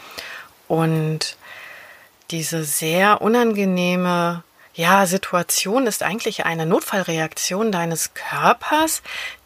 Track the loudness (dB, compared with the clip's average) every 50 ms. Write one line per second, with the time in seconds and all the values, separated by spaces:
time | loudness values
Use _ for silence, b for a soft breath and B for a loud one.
0 | B B B B B B B B B B B B _ -2 0 0 2 2 2 0
1 | 0 -2 -2 -4 -6 -8 -10 B B B B B B B B B B B B B
2 | B B B _ _ -8 -8 -6 -6 -4 -4 -4 -4 -2 -4 -2 -2 0 2 4
3 | 6 6 4 4 4 2 4 4 4 2 2 2 2 2 2 2 2 2 2 2
4 | 2 2 2 2 2 0 -2 -4 -10 _ b b b b b -2 2 4 6 6
5 | 6 4 2 -2 -2 0 -2 -2 0 0 -2 -2 0 0 0 2 2 0 0 -2
6 | -2 -2 -2 -4 -6 -6 -4 -4 -4 -2 -2 -2 0 2 2 2 0 0 -2 -2
7 | -2 -2 -2 -2 -2 -4 -4 -6 -6 -4 -2 -2 -2 0 0 -2 -2 -2 -2 -4
8 | -4 -6 -6 -10 -8 -6 -2 2 4 4 4 2 0 0 2 2 2 2 0 -4
9 | B B B B B B B B 0